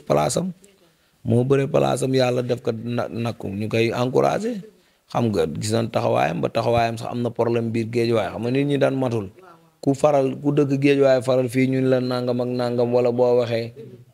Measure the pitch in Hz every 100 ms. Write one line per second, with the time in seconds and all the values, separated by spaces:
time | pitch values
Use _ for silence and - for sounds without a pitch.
0 | - 147 151 156 185 - - _ _ _
1 | _ _ 117 117 127 139 139 143 135 131
2 | 135 131 123 123 123 120 - 113 117 120
3 | 80 98 117 - 101 98 107 113 117 104
4 | 127 131 139 - 220 214 - _ _ _
5 | _ - 117 101 80 90 110 113 113 113
6 | 117 120 143 175 - 117 120 117 117 113
7 | 113 120 120 113 117 117 117 113 113 120
8 | 117 113 92 98 120 135 143 143 135 135
9 | 127 113 95 - - - _ _ 139 135
10 | 151 143 135 131 143 147 139 139 143 139
11 | 135 131 120 127 127 127 131 131 131 127
12 | 127 123 123 123 123 123 123 120 120 123
13 | 123 120 123 123 117 117 117 - - -
14 | -